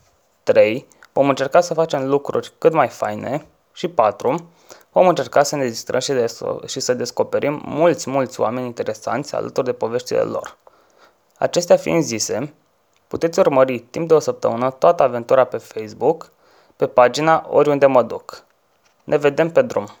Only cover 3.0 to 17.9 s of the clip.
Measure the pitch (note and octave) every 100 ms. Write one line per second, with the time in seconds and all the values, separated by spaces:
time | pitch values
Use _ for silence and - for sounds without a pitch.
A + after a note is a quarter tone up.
3 | G#2+ G#2+ G#2 C#3+ - _ _ - F3 E3
4 | A2 G2+ A#2+ D#3+ E3+ _ - - _ -
5 | F3+ D3+ B2+ - D3 D3 B2+ A2+ - A#2+
6 | C3 C3 A#2 - - - - C3+ B2+ B2
7 | A#2+ - - G#2+ C#3 D3 - C3 E3+ D#3
8 | - C3+ B2+ - A2+ B2 B2 A#2+ - -
9 | - A2+ D3 A#2 A2+ - B2 A#2+ A2+ A#2+
10 | - B2 A2+ A2 - - _ _ _ _
11 | _ _ _ _ C#3 F3+ E3+ F#3 E3 E3
12 | C3+ A2+ - G2+ D3+ - _ _ _ _
13 | _ - E3 E3+ F3 C#3 C3 A#2+ - -
14 | E3 D#3 C#3+ B2 A2+ A#2 B2+ C3+ E3+ E3+
15 | C3+ A#2+ A#2 C3 B2 A2+ - - A2 G2+
16 | A#2 E3 - _ _ _ _ - C3+ -
17 | B2 B2 D#3 D#3+ - - D3 C#3+ C#3